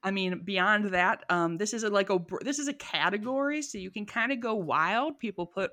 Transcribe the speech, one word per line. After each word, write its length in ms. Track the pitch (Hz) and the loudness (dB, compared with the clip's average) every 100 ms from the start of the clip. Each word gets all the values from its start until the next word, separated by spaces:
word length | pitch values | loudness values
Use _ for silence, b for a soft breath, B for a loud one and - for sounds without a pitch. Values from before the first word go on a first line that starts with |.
I 80 | 190 | 0
mean, 320 | 196 185 180 | 0 0 -2
beyond 420 | 175 190 190 208 208 | -2 0 4 4 2
that, 300 | 185 180 226 - | 2 2 2 0
um, 260 | 180 170 170 | 2 2 0
this 140 | 214 | -2
is 80 | 233 | -2
a, 80 | 214 | 2
like, 200 | 202 196 | 2 4
a 80 | 190 | 0
br-, 240 | 170 185 | 0 -6
this 160 | 240 294 | -4 -4
is 100 | 285 | -4
a 40 | |
category, 840 | 285 - 160 160 208 220 269 277 302 | -6 -6 0 0 0 -2 0 0 -2
so 160 | 294 208 | -6 -8
you 120 | 185 | -8
can 140 | 220 208 | -8 -6
kinda 300 | 233 233 269 | -2 0 0
go 180 | 233 | 0
wild. 640 | 220 160 135 165 220 294 294 | -2 0 2 4 2 0 -4
People 280 | 226 185 175 | -8 -6 -6
put 240 | - 190 | -2 -4